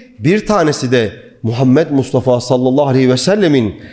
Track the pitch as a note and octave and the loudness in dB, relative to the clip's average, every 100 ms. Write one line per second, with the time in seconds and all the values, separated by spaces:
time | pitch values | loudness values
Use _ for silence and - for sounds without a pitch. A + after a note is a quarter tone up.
0 | - - G#2+ G#3 G#3 G#3 D#3 C#3+ B2+ B2+ | -20 -6 -2 0 0 0 0 -2 -2 0
1 | A2 - - - A2+ A2+ C3 C3 D#3+ C#3 | -2 -6 -20 -10 -6 -2 2 2 2 -2
2 | B2+ C3+ B2 B2 - B2+ B2+ C3 C#3+ C3 | -2 -2 0 0 0 -2 0 0 0 2
3 | C3 B2+ - G#3 F3+ C#3+ A2 F2 - | 2 0 0 0 2 2 0 -4 -16